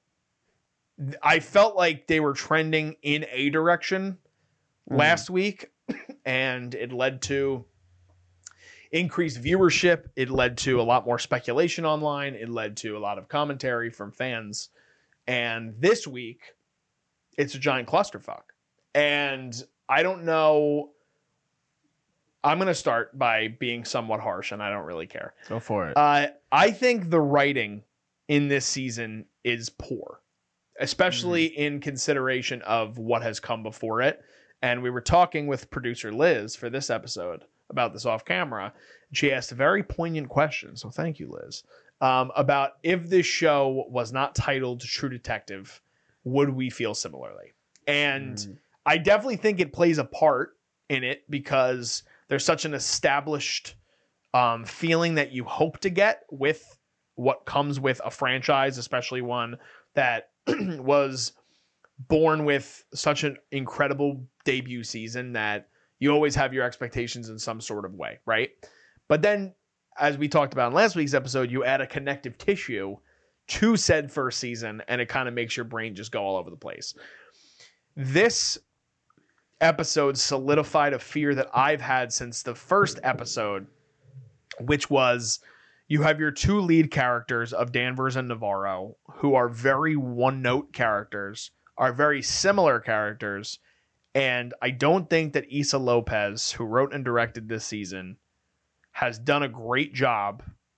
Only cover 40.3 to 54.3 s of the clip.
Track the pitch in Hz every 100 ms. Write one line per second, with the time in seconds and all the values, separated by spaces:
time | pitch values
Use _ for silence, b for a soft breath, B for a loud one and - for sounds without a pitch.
40.3 | 139 151 - - 120 107 - 165 147 69
41.3 | 50 - - b b b _ 131 127 127
42.3 | 143 139 139 139 _ 165 185 170 185 -
43.3 | - 160 143 139 131 - 123 113 131 139
44.3 | - - 135 127 120 113 - 135 123 -
45.3 | 110 - 98 98 - _ _ _ _ 123
46.3 | 139 143 131 127 - 110 104 87 67 55
47.3 | 50 - _ _ _ - 143 143 135 107
48.3 | 104 101 - _ _ 151 165 165 208 262
49.3 | 214 214 185 151 - 175 151 123 - 156
50.3 | 127 160 _ _ _ _ 135 127 147 -
51.3 | 139 139 135 127 127 117 - b b b
52.3 | 139 - 160 156 143 - - 151 143 147
53.3 | 143 - - - - _ _ _ _ _